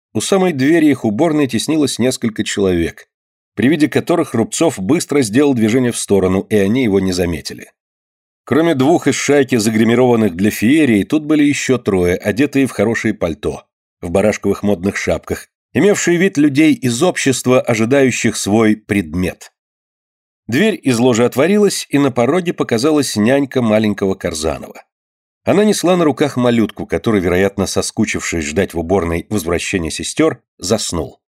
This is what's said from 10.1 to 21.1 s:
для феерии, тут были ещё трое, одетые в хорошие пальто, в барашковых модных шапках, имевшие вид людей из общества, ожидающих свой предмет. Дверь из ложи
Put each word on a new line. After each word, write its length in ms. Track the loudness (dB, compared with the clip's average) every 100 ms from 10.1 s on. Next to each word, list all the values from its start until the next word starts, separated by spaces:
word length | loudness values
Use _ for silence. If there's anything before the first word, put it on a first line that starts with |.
| 2 2 0
для 160 | -2
феерии, 520 | 0 2 2 4 2
тут 200 | 2 -2
были 200 | 0 2
ещё 340 | 2 0 -2 -2
трое, 380 | 0 0 0 0
одетые 500 | -2 -2 0 0 -2
в 60 |
хорошие 420 | 0 -2 -2 -4
пальто, 500 | -2 -4 -4 -8 -8 -14 _ _ _
в 80 | -4
барашковых 540 | 0 0 0 -2 -2
модных 340 | -2 -2 -2 -4
шапках, 500 | -4 -4 -6 -10 -10 _ _
имевшие 440 | 0 2 2 2 2
вид 200 | 2 2
людей 360 | 2 4 2
из 280 | 2 0 0
общества, 580 | 0 0 -2 0 2 2
ожидающих 720 | 2 0 2 2 2 0 -2 -2
свой 400 | 0 2 2 0
предмет. 760 | -2 -4 -2 -4 -4 -6 -16 _ _ _ _ _ _ _ _ _ -4
Дверь 300 | 0 0 0
из 180 | 0 2
ложи 240 | 2